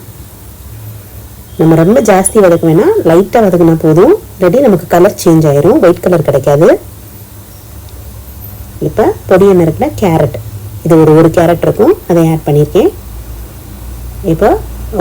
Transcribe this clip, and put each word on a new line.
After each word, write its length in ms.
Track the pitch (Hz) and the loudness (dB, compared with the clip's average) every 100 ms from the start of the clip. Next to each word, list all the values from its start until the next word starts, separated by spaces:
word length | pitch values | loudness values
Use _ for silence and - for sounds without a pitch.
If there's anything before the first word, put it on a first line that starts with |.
| - - - - - - - - - - - - - - - - | -6 -20 -20 -20 -20 -20 -20 -18 -18 -18 -20 -20 -20 -20 -12 -2
நம்ம 140 | 165 165 | 2 4
ரொம்ப 180 | 165 254 214 | 4 2 2
ஜாஸ்தி 260 | 190 190 220 190 | 0 2 2 2
வதக்க 200 | 170 165 | 2 2
வேணாம், 260 | 160 302 427 - | 2 2 2 2
லைட்டா 300 | 165 196 247 208 | 2 2 2 2
வதக்குனா 300 | 175 165 160 170 | 2 2 2 2
போதும். 300 | 156 240 427 - - | 4 4 2 -2 -2
இல்லாட்டி 300 | 180 226 277 | 0 2 2
நமக்கு 280 | 185 - 175 | 0 0 2
கலர் 240 | 190 208 | 2 0
சேஞ்ச் 240 | 180 160 156 | 0 2 2
ஆயிரும், 260 | 143 170 302 175 | 2 2 4 2
ஒயிட் 200 | 175 190 | 2 0
கலர் 220 | 175 151 | -2 0
கிடைக்காது. 400 | 139 143 143 185 370 - - - - - - - - - - - - - - - - - - - - - | 0 2 2 4 2 -2 -20 -20 -20 -20 -20 -20 -20 -20 -20 -20 -20 -18 -18 -18 -18 -18 -18 -16 -8 -6
இப்ப 160 | - 285 440 - | -2 -2 -2 0
பொடியை 260 | 185 202 185 | 2 4 4
நறுக்கின 280 | 165 151 269 - | 2 -2 -4 -2
கேரட், 360 | 190 160 147 - - - - - 160 | -2 0 -2 -4 -12 -16 -16 -8 0
இது 80 | 165 | 2
ஒரு, 100 | 156 156 | 4 4
ஒரு 100 | 160 180 | 4 2
கேரட் 280 | 165 170 165 | 0 0 -2
இருக்கும், 280 | - 254 427 - | 0 0 0 0
அதை 140 | 170 160 | 0 0
ஆட் 120 | 160 - | -2 -2
பண்ணியிருக்கேன். 420 | 147 151 180 330 - - - - - - - - - - - - - 196 | 0 0 0 0 -2 -14 -16 -16 -16 -16 -18 -20 -18 -16 -16 -14 -10 -8
இப்போ 180 | 160 214 415 - - - 196 | -2 -2 -2 -6 -14 -10 -2